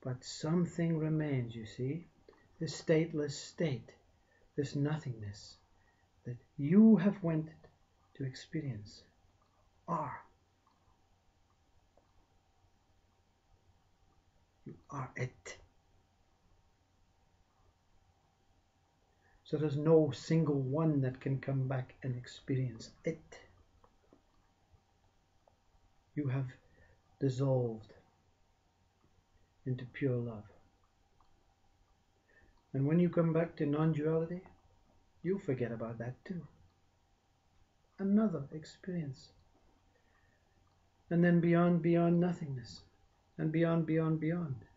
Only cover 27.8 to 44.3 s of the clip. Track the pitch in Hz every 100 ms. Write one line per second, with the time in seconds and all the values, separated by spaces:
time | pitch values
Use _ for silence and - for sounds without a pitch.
27.8 | - - _ _ _ _ _ _ _ _
28.8 | _ _ _ _ _ _ _ _ - 127
29.8 | 127 - 143 123 120 110 104 - _ _
30.8 | _ _ _ _ _ _ _ _ _ _
31.8 | _ _ _ _ _ _ - _ _ 135
32.8 | 139 165 175 170 165 156 165 - 147 147
33.8 | 160 156 151 160 165 175 - - _ _
34.8 | _ _ _ _ 165 196 - 123 117 117
35.8 | 117 117 120 127 - 175 151 - - _
36.8 | _ _ _ _ _ _ _ _ _ _
37.8 | _ _ 196 208 220 160 139 160 - -
38.8 | - 175 151 131 - _ _ _ _ _
39.8 | _ _ _ _ _ _ _ _ _ _
40.8 | _ _ _ 170 175 175 165 170 175 175
41.8 | 160 170 170 175 180 170 147 131 120 -
42.8 | - _ _ _ _ - 156 156 165 165
43.8 | 160 160 160 160 156